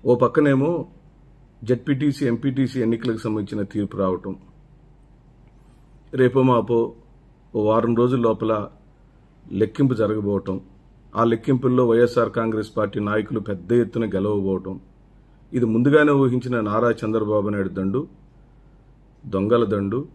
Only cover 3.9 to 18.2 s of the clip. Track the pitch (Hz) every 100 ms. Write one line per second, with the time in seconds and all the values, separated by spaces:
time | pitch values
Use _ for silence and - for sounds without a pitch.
3.9 | 107 95 90 98 92 - - _ - -
4.9 | _ - - - _ - - - - _
5.9 | - - 131 127 131 131 120 104 117 117
6.9 | - - - _ _ _ 107 104 113 117
7.9 | 117 123 131 117 98 110 107 101 - -
8.9 | _ _ _ _ _ - 98 107 - 139
9.9 | 113 104 107 101 98 - 95 - - -
10.9 | - - - 117 113 - 131 131 127 120
11.9 | 113 120 123 110 120 113 110 107 - 104
12.9 | 104 104 107 101 113 98 95 87 120 113
13.9 | 117 110 92 101 104 95 95 92 92 -
14.9 | _ _ - _ _ - 127 117 110 131
15.9 | 151 147 143 131 123 127 123 104 107 120
16.9 | 113 110 110 107 107 101 104 95 95 95
17.9 | 120 156 -